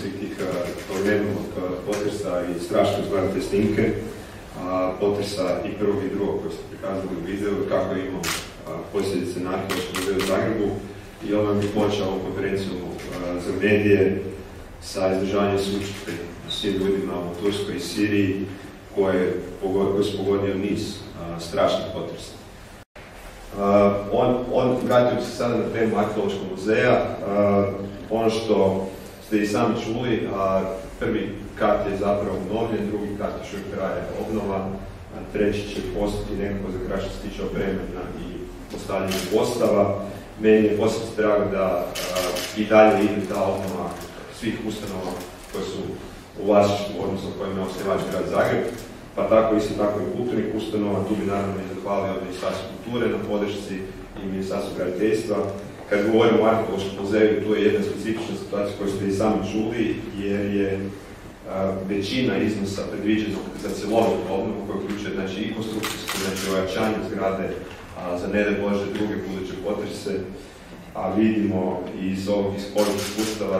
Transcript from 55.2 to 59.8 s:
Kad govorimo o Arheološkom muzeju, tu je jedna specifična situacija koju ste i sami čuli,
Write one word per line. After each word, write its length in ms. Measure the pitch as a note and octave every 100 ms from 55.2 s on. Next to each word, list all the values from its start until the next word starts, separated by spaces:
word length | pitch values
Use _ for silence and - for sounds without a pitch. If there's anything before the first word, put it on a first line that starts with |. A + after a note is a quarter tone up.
| - - G2+ - - - -
Kad 100 | G#2 G#2+
govorimo 320 | A2 A2 G#2+
o 20 | F#2
Arheološkom 500 | - F#2+ F#2+ G2 F#2+
muzeju, 420 | G2 G#2+ G#2+ G2+
tu 120 | G#2+ G#2
je 100 | G2+
jedna 160 | G2+
specifična 520 | G2 - A2 - G2+ F#2+
situacija 340 | - G2+ G2+ -
koju 140 | G2
ste 160 | G2 G2+
i 100 | F#2+
sami 300 | G#2+ F#2+ G2
čuli, 440 | G#2+ A2 A#2